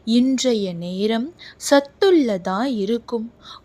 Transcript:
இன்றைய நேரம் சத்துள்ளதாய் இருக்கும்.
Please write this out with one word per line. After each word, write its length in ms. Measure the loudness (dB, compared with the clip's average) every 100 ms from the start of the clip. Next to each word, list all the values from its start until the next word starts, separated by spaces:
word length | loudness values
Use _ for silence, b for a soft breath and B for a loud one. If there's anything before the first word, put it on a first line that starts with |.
| 0
இன்றைய 680 | 2 2 0 0 -2 -2
நேரம் 600 | -6 -8 -4 -2 -2 -4 -10 B B
சத்துள்ளதாய் 1160 | 2 2 2 0 4 4 4 -2 -4 -4 -2 -2
இருக்கும். 560 | -2 -4 -4 -6 -6 -14 B B